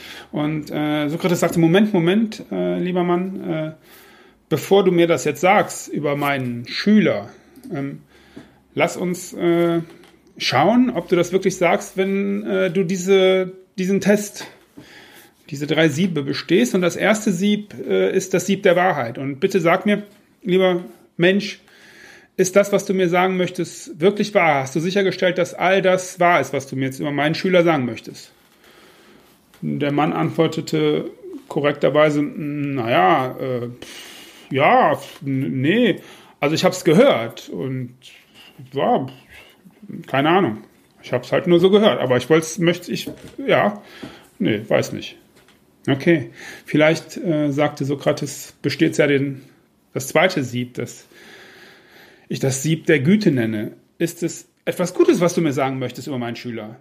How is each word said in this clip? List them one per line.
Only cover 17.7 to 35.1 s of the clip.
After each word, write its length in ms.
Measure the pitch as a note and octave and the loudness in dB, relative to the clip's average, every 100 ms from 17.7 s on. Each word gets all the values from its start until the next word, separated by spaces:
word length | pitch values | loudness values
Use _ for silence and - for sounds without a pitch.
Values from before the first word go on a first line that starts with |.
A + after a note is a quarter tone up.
| A#3+ | -10
äh, 320 | B3+ F#3+ F#3+ G3 | -2 0 2 0
ist 180 | F#3+ | 0
das 120 | F3+ F3 | -2 0
Sieb 160 | G3 | 0
der 140 | G3 F3 | 2 4
Wahrheit. 420 | F#3 D3+ A#2 B2+ | 2 0 -4 -6
Und 220 | C#3 C#3 | -8 -4
bitte 180 | G3 G3 | -2 0
sag 260 | E3 F#3 | 2 2
mir, 200 | G#3 G3+ - _ _ _ | 2 -2 -4 _ _ _
lieber 400 | G3+ F#3 F#3 F3 F3+ - _ - | -2 2 2 0 -4 -18 _ 0
Mensch, 420 | F3 G3 - - _ - - - - - _ - | 2 2 -2 -10 _ -20 -20 -20 -20 -20 _ -2
ist 180 | - | 2
das, 160 | G3+ G3+ | 2 2
was 160 | G3 - | 0 0
du 80 | |
mir 140 | F#3+ F3+ | 0 2
sagen 280 | F3+ F#3 F#3 | 2 2 0
möchtest, 640 | F3 - E3 - - F#3 | -2 -4 -8 -10 -16 0
wirklich 320 | F#3 G#3 G#3 | 0 0 0
wahr? 300 | - E3 C#3 | 0 2 0
Hast 140 | C3 E3+ | -2 -4
du 40 | |
sichergestellt, 580 | F3 G3+ F#3+ - F#3 F3 | -2 -2 -2 0 -2 0
dass 160 | E3+ | -4
all 280 | - F3 F#3+ | -2 0 2
das 380 | F#3 F#3 - - | 2 0 -2 0
wahr 200 | F3 E3+ | 2 2
ist, 120 | B2+ | 0
was 160 | C#3 - | -6 -6
du 80 | C3+ | -6
mir 80 | |
jetzt 160 | C3+ C3 | -4 -4
über 100 | D3+ | -4
meinen 240 | C#3+ D3+ | -2 -2
Schüler 300 | D#3 F#3 F3+ | -2 2 2
sagen 200 | E3+ D#3 | 4 2
möchtest?" 460 | A#2+ A2 - - - _ _ _ _ - - _ _ - _ _ _ _ | -2 -6 -12 -18 -20 _ _ _ _ -20 -20 _ _ -20 _ _ _ _
Der 300 | D#3 D3 C#3+ | -8 -4 -2
Mann 220 | C#3+ D#3+ | -2 -2
antwortete 1000 | E3 D#3+ D3 D#3+ D#3+ D#3 D#3 D3+ D3+ - - - E4 - | -2 -2 0 -2 -2 -4 -2 0 -2 -4 -12 -16 -16 -8
korrekterweise, 760 | - C#3+ C#3+ - D3 D#3 D3 | -2 -2 0 2 4 4 2
"Na 640 | D3 - D3 D3 C#3+ C#3 A2+ | -2 -4 -6 -4 -4 -2 0
ja, 480 | D3+ F#3 D#3 B2+ - | 4 4 4 0 -6
äh, 280 | C3 B2 A#2+ | -6 -6 -6
pf, 800 | A#2+ - - - - - - - | -12 -18 -18 -20 -20 -20 -20 -4
ja, 480 | C3 E3 B3+ F3+ C#3 - | 2 4 6 4 2 -6